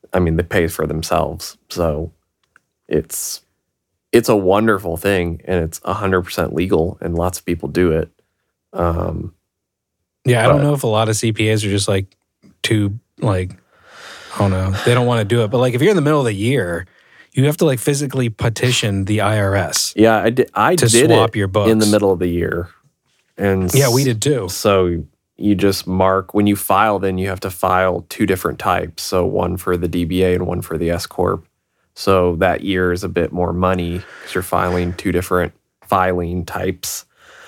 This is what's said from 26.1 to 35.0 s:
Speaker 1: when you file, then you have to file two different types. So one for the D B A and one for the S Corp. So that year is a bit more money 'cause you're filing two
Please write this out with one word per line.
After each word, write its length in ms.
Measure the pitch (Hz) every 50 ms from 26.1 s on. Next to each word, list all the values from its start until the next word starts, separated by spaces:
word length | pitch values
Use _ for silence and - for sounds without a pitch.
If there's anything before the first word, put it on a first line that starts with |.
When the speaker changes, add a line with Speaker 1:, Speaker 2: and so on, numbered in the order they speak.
| 95 95 92 - -
Speaker 1:
when 100 | 104 101
you 100 | 104 101
file, 440 | 98 - - 98 98 107 110 104 95
then 180 | 98 98 92 92
you 120 | 95 98
have 100 | 95 95
to 100 | - 95
file 560 | 90 - - 92 92 92 95 92 87 - - -
two 180 | - - 110 95
different 320 | 95 92 - 82 - -
types. 420 | - 101 90 90 85 82 - -
So 240 | - - 95 92 90
one 320 | 95 95 95 92 90 90 90
for 200 | - 95 90 87
the 100 | 87 87
D 180 | 85 87 87
B 180 | 82 90 90 92
A 120 | 92 90
and 100 | 90 90
one 160 | 90 90 87
for 160 | - - 82 80
the 140 | 85 82
S 160 | 87 85 - -
Corp. 400 | - - 90 95 92 87 - _ _ _ _ _ _ _ _ _ _
So 400 | - - 101 98 92 90 90 85
that 260 | 82 92 90 - -
year 300 | - 95 95 90 92 90
is 120 | 87 90 101
a 60 | 90
bit 220 | 87 87 85 -
more 200 | - 90 90 87
money 480 | 87 87 92 92 95 90 87 85 87 92 - - - -
'cause 140 | - - -
you're 80 | 95 92
filing 500 | - - 95 92 90 90 90 90 87 87
two 180 | -